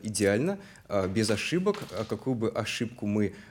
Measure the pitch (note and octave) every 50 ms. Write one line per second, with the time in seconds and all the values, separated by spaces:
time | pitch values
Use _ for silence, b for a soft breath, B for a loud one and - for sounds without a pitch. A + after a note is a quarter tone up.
0 | - A2 G#2 G2+ G2+ G2 G2+ A2+ D3 F#3+ G3+ G3 B B B B B - G#2 G2
1 | F#2 F#2 F#2+ A2+ G#2+ G#2+ G#2 G2 - - D#3 F3+ F#3 G#3 G3+ - - - F2+ G2+
2 | G#2+ - A2 G2+ - C3 B2+ A2 A2+ - - A#2 G#2+ - - - A#2+ A2 - -
3 | G#2 G#2 G#2 G#2+ G#2 F#2+ B B B B